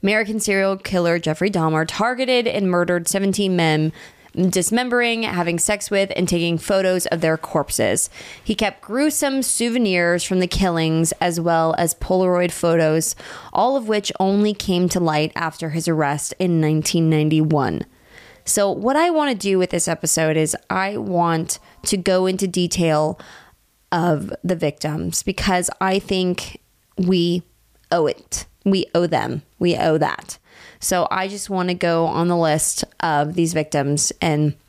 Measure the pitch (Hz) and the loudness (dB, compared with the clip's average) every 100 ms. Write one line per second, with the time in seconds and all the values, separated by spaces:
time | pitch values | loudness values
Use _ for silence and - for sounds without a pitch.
0 | 196 214 208 220 202 196 196 190 - 185 | 2 0 0 -4 0 2 2 -2 -2 0
1 | 170 170 160 156 190 185 160 156 160 - | 2 0 0 0 0 2 0 0 -2 -2
2 | 220 247 254 247 233 - 190 180 175 180 | -2 0 0 0 0 0 0 2 2 0
3 | 170 196 196 190 196 180 165 156 156 - | 0 0 0 0 0 2 2 2 0 -4
4 | - - - - 185 185 175 226 254 240 | -20 -20 -12 -2 0 0 0 -2 0 0
5 | 240 226 226 175 175 170 - 208 - 196 | 0 0 -2 -2 -2 -2 -2 -2 0 0
6 | 196 - 175 175 170 165 - 196 185 180 | 0 0 0 0 0 -2 0 2 2 0
7 | - 170 160 160 - 160 143 - 110 98 | 0 0 0 0 -2 -4 -2 -2 0 0
8 | - - - - - 208 208 - - 226 | -4 -8 -20 -14 -6 -2 -2 -4 -6 0
9 | 302 294 285 269 254 - 240 240 214 180 | 0 0 -2 -2 -2 -2 0 0 2 2
10 | 175 175 - 185 180 - 190 165 160 160 | 2 0 0 0 0 0 0 2 2 2
11 | 165 - 180 170 170 165 160 160 165 - | 0 0 -2 0 0 2 2 0 -2 -2
12 | - 185 185 180 180 - 170 165 156 160 | -2 2 2 2 0 0 0 2 4 2
13 | 160 - - - - - 233 277 220 214 | 0 -6 -14 -18 -6 0 0 0 0 -2
14 | 202 - 190 202 208 202 - 180 180 180 | -2 0 2 4 2 0 -2 2 2 2
15 | 170 151 156 - 165 - 165 160 160 156 | 0 0 -2 -2 -6 -6 -6 -4 0 0
16 | 147 147 - - 185 170 156 156 151 170 | 0 0 -6 -2 0 2 2 2 0 2
17 | 160 156 151 156 156 151 120 78 - _ | 4 4 4 2 2 2 0 -4 -8 _
18 | _ - - - - - 202 - 214 285 | _ -20 -20 -14 -4 0 0 0 0 2
19 | 349 320 294 220 202 190 180 175 - 165 | 2 2 0 0 0 2 2 0 -2 -2
20 | 160 - 160 156 156 - _ 190 196 208 | -2 0 2 2 0 -2 _ -4 -2 -4
21 | 208 175 170 165 165 - - - - 196 | -4 0 2 0 -2 -8 -12 -12 -4 -2
22 | 180 185 185 190 190 180 175 - 165 151 | 2 2 2 0 -2 0 0 2 2 2
23 | 156 - - - - _ _ _ _ 175 | 0 -4 -14 -20 -20 _ _ _ _ 0
24 | 175 151 - - 180 175 160 147 151 156 | 2 0 -2 -8 -4 -2 -2 -4 -6 -4
25 | 170 165 - 190 - 180 175 - 190 190 | -4 -4 -4 -4 0 0 -2 -2 -2 -2
26 | - 190 185 175 - - _ _ _ - | -2 -2 0 -2 -8 -16 _ _ _ -4
27 | 180 185 170 175 - _ _ _ _ 175 | 2 2 2 0 -4 _ _ _ _ 0
28 | 151 - - - - _ 196 190 - 170 | 0 -2 -8 -12 -12 _ 0 0 0 0
29 | 175 156 110 127 - _ 180 165 160 156 | 0 0 -2 -6 -10 _ -2 0 2 2
30 | 147 - - - _ - - - - 180 | 0 -4 -12 -18 _ -20 -20 -10 -2 0
31 | - 190 190 202 - 190 180 180 175 165 | 0 -2 -4 -8 -4 -2 -2 0 0 2
32 | 165 - 175 175 165 151 - - - _ | 0 0 2 2 2 2 0 -4 -8 _
33 | 165 147 147 175 165 170 151 147 139 147 | 0 0 0 0 0 0 -2 -2 0 0
34 | - - 170 147 151 143 | -2 -2 0 2 0 -2